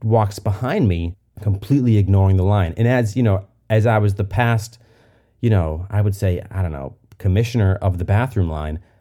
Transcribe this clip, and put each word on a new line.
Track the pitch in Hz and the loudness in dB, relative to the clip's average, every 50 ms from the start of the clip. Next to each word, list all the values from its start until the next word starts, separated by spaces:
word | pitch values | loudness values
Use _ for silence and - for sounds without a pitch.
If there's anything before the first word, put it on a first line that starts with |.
| - | -2
walks | 110 113 113 107 101 - | 0 2 2 2 0 -4
behind | - - 110 98 - 127 127 170 214 151 98 | -4 -4 -4 -4 -2 -4 -4 -2 0 0 0
me, | 87 85 85 85 92 - _ _ _ - | 0 0 -4 -6 -8 -12 _ _ _ -6
completely | - 104 101 98 - - 135 143 123 120 110 | -4 -4 -4 -4 -2 0 0 2 4 4 4
ignoring | 104 95 90 98 98 98 98 95 | 4 4 4 4 4 4 4 4
the | 95 90 | 2 2
line. | 98 104 104 90 82 80 | 2 2 2 0 0 0
And | - 113 120 | 0 0 2
as, | 127 123 117 104 98 | 2 0 0 -2 -2
you | 127 120 | 0 2
know, | 110 95 92 - - _ _ _ - | 2 2 0 -2 -8 _ _ _ 0
as | 110 107 104 | 0 2 2
I | 120 113 107 | 2 2 2
was | 104 101 98 | 2 0 0
the | 95 101 | -2 -4
past, | 98 - 127 120 117 117 110 - - - _ _ _ _ _ _ _ _ _ _ _ _ _ | -2 -2 0 0 0 0 -2 -4 -8 -14 _ _ _ _ _ _ _ _ _ _ _ _ _
you | - 117 | 0 2
know, | 107 95 85 78 78 82 92 95 | 2 2 0 0 -4 -6 -6 -4
I | 101 104 | -2 0
would | 101 104 95 | 0 0 -2
say, | - 101 95 90 - - - | -2 -2 -2 -2 -4 -6 -8
I | - 95 | -6 -4
don't | 92 82 76 | -4 -4 -4
know, | 69 69 67 - - _ _ - - | -8 -10 -12 -14 -18 _ _ -14 -4
commissioner | - 98 92 104 120 117 - 117 101 95 95 | -2 0 2 2 0 0 0 2 2 2 2
of | - - 98 87 85 | 0 -2 -2 -2 -2
the | 87 | -2
bathroom | 87 98 110 127 135 - 101 90 82 | 0 0 0 0 -2 -2 -2 -2 -2
line, | 78 76 76 78 78 - - _ _ _ | -4 -6 -6 -8 -8 -10 -12 _ _ _